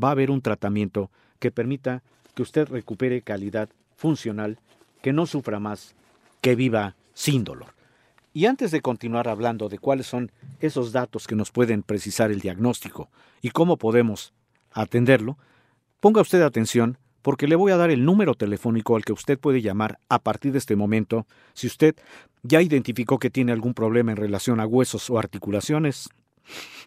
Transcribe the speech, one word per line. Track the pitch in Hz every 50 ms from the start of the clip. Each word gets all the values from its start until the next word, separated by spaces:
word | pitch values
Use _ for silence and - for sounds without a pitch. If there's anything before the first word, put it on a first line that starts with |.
va | 120 139
a |
haber | 143 135 135 135
un | 139 131
tratamiento | 127 110 104 - - 101 101 104 104 92 - 104 98 - _ _ _ _ _ -
que | - 120
permita | - 120 113 127 139 135 - 131 127 127 _ _ _ _ _ _ -
que | -
usted | 127 - - 156 151 143
recupere | 131 117 - - 110 - 131 127 123 123
calidad | - - 104 95 98 101 104 107 107 - _ _ _ _ _
funcional, | _ - 160 147 - - 113 104 107 107 107 113 - _ _ _ _ _ _ _ _
que | - 131 139
no | 156 175
sufra | - - 143 123 117 104 101
más, | 104 104 104 - - - _ _ _ _ _ _ _ _ _ _
que | - 127 123
viva | 113 131 123 113 107 104 95 - _ _ _ _
sin | - - 151 143 127
dolor. | 101 - 65 62 - - - _ _ _ _ _ _ _ _ _ _ _ -
Y | 151 180
antes | 233 269 - 254 180
de | 160 143
continuar | - 131 120 - - 113 117 120 120 117
hablando | 107 101 120 120 113 104 110 101
de | 101 92
cuáles | - 135 139 131 -
son | - - 127 123 104 _ _ - - - -
esos | - 151 - 135 123 117
datos | 110 127 123 - - 110 -
que | - 110
nos | 107 104 -
pueden | - 120 123 113 113 104
precisar | - - 107 98 - 104 - - 113 107
el | 104 98
diagnóstico | 98 92 90 95 113 123 117 - - - - - - _ _ _ _ _ _ _
y | - 120
cómo | - - 170 180 165 -
podemos | - 113 113 120 120 113 101 - - - _ _ _ _ _ _ _ _
atenderlo, | - 113 107 - - 120 123 123 135 113 107 120 147 - _ _ _ _ _ _ _ _ _ _ _ _
ponga | - 208 220 214
usted | 175 - - 180
atención, | 165 143 - 113 113 - - 120 117 117 131 - _ _ _ _
porque | - 143 131 - 147 147
le | 165
voy | 170 202 196
a | 185
dar | 175 175 165
el | 151 123 127
número | 160 185 214 202 151 117
telefónico | - 110 101 104 - - 117 113 113 104 - 113
al | 110 104
que | -
usted | 104 - - - 139
puede | 131 - 147 131 127
llamar | 107 101 95 104 107 107 104 - _ -
a | 123 117
partir | - 113 107 - - 139
de | 131 127
este | - - 107
momento. | 101 104 104 110 110 104 - 113 113 110 _ _ _ _ _ -
Si | - -
usted | 117 - - 156 156 - _ - - - - - _ _ _ -
ya | 123 156 160
identificó | 180 165 147 135 113 - 110 123 117 - 135 123
que | - 120
tiene | - 135 127 120
algún | 120 113 107 123 117
problema | - 110 110 113 120 117 113
en | 107
relación | 98 104 101 101 95 - 127 120 113
a | 110
huesos | 110 117 131 123 - - 101 - -
o | 123 110
articulaciones, | 104 - - 98 - 104 101 101 - - 151 151 160 143 127 - - - _ _ _ _ _ _ _ - - - - - - - -